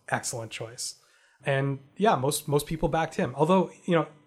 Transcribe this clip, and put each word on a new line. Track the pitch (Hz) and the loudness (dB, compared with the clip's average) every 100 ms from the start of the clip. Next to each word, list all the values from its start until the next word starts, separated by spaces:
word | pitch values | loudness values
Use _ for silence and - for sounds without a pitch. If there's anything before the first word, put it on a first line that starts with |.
| - | -6
excellent | 123 - 120 113 | -6 -4 -8 -10
choice. | - 113 120 - - _ _ _ _ - | -10 -12 -10 -12 -12 _ _ _ _ -2
And | 139 139 135 - - | 0 0 -4 -10 0
yeah, | 208 151 | 2 4
most, | 135 - - | 2 -2 0
most | 147 - | 0 0
people | 160 165 | -2 0
backed | 160 160 | 0 -2
him. | - 151 131 | -2 -4 0
Although, | 156 190 170 - - | 4 4 2 -4 0
you | |
know, | 165 147 - | 2 0 -8